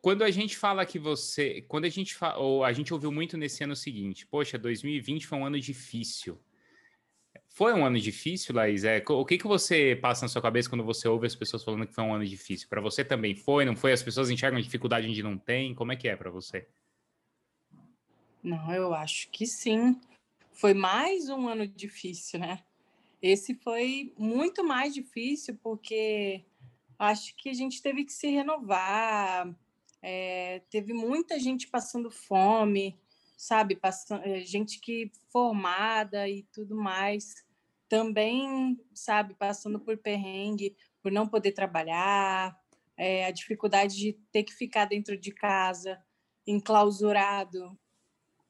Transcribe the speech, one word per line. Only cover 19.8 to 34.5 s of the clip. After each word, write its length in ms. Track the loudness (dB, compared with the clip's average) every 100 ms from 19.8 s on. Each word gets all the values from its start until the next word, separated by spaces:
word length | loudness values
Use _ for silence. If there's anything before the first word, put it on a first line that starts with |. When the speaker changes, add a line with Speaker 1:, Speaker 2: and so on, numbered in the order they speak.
| 4 4 -2 _ _ _ _
Speaker 2:
Foi 200 | 4 6
mais 560 | 6 4 2 2 0 -2
um 200 | -4 -2
ano 180 | -2 -4
difícil, 720 | -8 -14 -12 -12 -10 -10 -6
né? 220 | -6 -8 _ _ _ _ _ 0
Esse 340 | 4 4 2
foi 580 | -6 -4 -2 0 -2 -6 -4
muito 460 | -2 0 0 0
mais 320 | 0 2 0
difícil 640 | -2 -8 -6 -4 -4 -6 -8
porque 840 | -6 -8 -4 -2 0 0 -2 -6 -12 _ -20 _ _ -2
acho 380 | 0 0 -2 -12
que 120 | -8
a 60 |
gente 280 | -4 -4 -4
teve 220 | -4 -2
que 80 | -4
se 160 | -4 0
renovar, 1200 | 0 0 -2 0 0 0 0 2 0 0 -2 -4 -10 _ _ _ _
é, 600 | -8 -6 -4 -6 -6 -8 _
teve 220 | -6 -4
muita 480 | -4 -2 -2 -2 -2
gente 260 | -2 -2 -2
passando 420 | -4 -4 -6 -8
fome, 880 | -10 0 4 6 6 4 2 0 -6 _ _ _ -12
sabe? 380 | 2 4 4
Passa-, 480 | 2 0 -2 -6 -6
é, 180 | -4 -6
gente 400 | -4